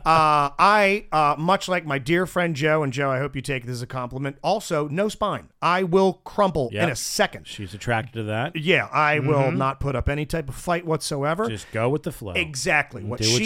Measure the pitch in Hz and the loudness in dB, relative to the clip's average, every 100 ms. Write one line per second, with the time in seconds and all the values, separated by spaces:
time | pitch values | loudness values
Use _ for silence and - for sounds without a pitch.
0 | 160 160 156 147 143 - 185 214 196 208 | 2 4 6 4 2 4 4 6 4 2
1 | - 156 147 143 170 190 - 180 156 139 | 0 2 2 2 2 0 0 -4 -2 -2
2 | 131 170 185 185 170 143 156 156 143 127 | 0 0 0 0 -2 0 2 2 0 -2
3 | 139 131 143 139 127 131 117 120 123 131 | -2 -2 -4 -6 -6 -6 -6 -8 -8 -8
4 | 123 131 139 139 160 208 - 156 151 160 | -8 -6 -8 -6 -2 -2 -2 -2 -2 -2
5 | 208 - 208 147 - _ 160 180 190 190 | -2 -2 -4 -4 -8 _ 0 0 2 4
6 | 190 - - - 196 156 120 101 165 120 | 4 0 -4 0 2 2 -2 0 0 0
7 | - - 196 101 78 - 98 101 - 113 | -4 0 0 -2 -14 -12 -10 -8 -2 -2
8 | 127 113 107 107 147 165 151 156 104 139 | -2 -6 -4 -4 -4 -2 2 2 2 2
9 | 151 151 139 143 135 131 135 135 139 127 | 2 2 2 2 2 2 0 -2 -2 -2
10 | 120 143 151 165 139 - - 175 170 156 | -2 -2 -2 -4 -6 -8 -2 -2 0 -2
11 | - 147 143 170 226 107 - 110 120 151 | -2 -2 -2 -2 -2 -6 -6 -2 0 0
12 | 170 - 104 127 160 131 143 151 - 120 | -4 -8 -6 -4 -4 -4 0 0 0 -6
13 | 101 120 107 123 | -8 -2 2 2